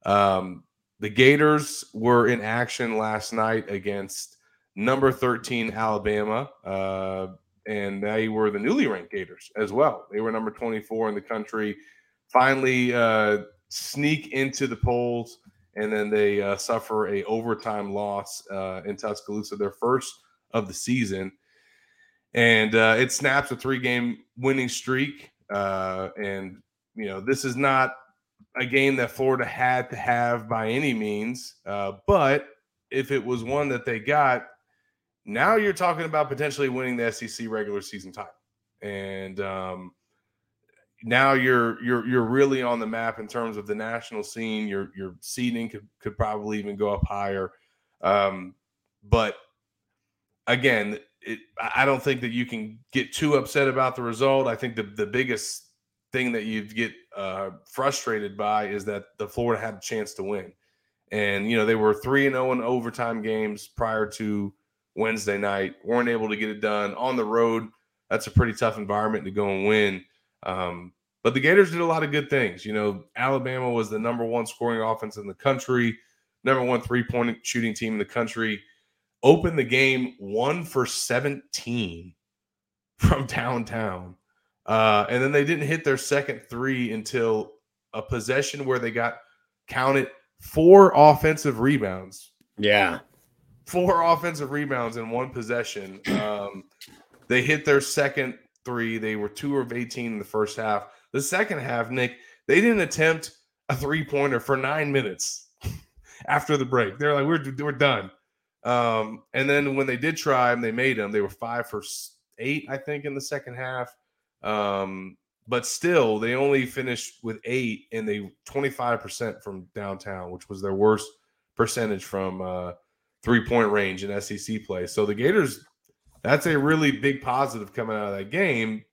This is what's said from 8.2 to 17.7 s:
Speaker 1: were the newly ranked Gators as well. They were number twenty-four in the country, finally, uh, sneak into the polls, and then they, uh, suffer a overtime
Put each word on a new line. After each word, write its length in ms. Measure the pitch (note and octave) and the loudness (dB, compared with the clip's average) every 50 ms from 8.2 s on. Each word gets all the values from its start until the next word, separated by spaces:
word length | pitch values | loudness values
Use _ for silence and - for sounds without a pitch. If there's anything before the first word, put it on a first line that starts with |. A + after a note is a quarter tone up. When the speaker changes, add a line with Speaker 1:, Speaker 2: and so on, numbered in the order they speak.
| A2 A2 | -2 -2
Speaker 1:
were 220 | A2 A2 A2 G#2+ | 0 0 0 0
the 80 | G2+ G2+ | 0 0
newly 280 | G#2 B2+ G#3 C#4 C4 | -2 0 0 2 0
ranked 260 | C#3 G#2+ F#2 E2+ - - | 0 -2 -4 -8 -10 -10
Gators 380 | G2+ F#2 E2 F2+ - - - _ | -10 -10 -10 -14 -20 -20 -16 _
as 160 | G#2+ G#2+ G2 G2 | -6 -4 -2 0
well. 340 | A#2+ D3 D#3 A#2 F2+ - _ | 2 2 2 2 -2 -12 _
They 100 | G2+ G#2 | -6 -4
were 120 | A2 A2+ A2 | -4 -2 -4
number 180 | A2+ A2 A2 | -4 -4 -6
twenty-four 580 | G#2+ - B2 A#2 A2+ A2 G#2 - A2+ A2+ A2+ A2 | -6 -6 -6 -6 -6 -6 -8 -6 -4 -4 -2 -2
in 60 | G#2 | -2
the 60 | G#2 | -6
country, 560 | G2 - A#2 A2 G#2+ - - A2 G#2+ G#2+ G2+ - - - _ _ _ _ _ _ _ _ - | -6 -6 -8 -8 -8 -8 -6 -4 -4 -4 -6 -8 -14 -20 _ _ _ _ _ _ _ _ 4
finally, 600 | B2 B2+ C3 C3+ C3+ C3 C3 C3 B2+ B2 B2 A#2+ | 6 6 6 4 4 2 2 2 2 2 2 2
uh, 480 | A#2+ A#2 A2+ A2 A2 G#2+ G#2+ G#2+ G2+ G2 - _ _ _ _ | 4 4 4 4 4 4 4 2 2 0 -6 _ _ _ _
sneak 640 | - - - - - C#3 C#3+ D3 D#3 D#3 - - - | -12 -10 -10 -8 -6 0 2 2 2 0 -2 -6 -2
into 340 | C3+ C3+ C3+ C3+ - C#3 | -2 -2 -2 -2 -2 -4
the 100 | B2+ A#2 | -4 -2
polls, 640 | G#2+ - B2 A#2+ A#2+ B2 A#2+ A#2+ A#2+ A#2 A#2 - _ _ - _ _ _ _ _ | -2 0 0 0 2 0 0 -2 -4 -6 -8 -14 _ _ -20 _ _ _ _ _
and 160 | G#2+ G#2+ G#2+ G#2+ | -6 -4 -2 0
then 180 | G#2+ G#2+ G#2 | -2 0 2
they, 300 | G#2+ G#2+ G#2 G#2 G2+ G2+ | 2 4 4 4 2 2
uh, 160 | G2+ G2 G2+ | 0 0 -2
suffer 520 | G2 - - A#2+ A2 - - A2 G#2+ G#2+ F#2 | -4 -2 -2 -2 -2 -2 -2 -2 -2 -2 0
a 140 | G2+ G2 F#2+ | -2 -4 -2
overtime 680 | - A2 A2+ A2+ A#2+ A2+ A2 - A#2 | -2 -2 -2 0 -2 -4 -2 -2 -6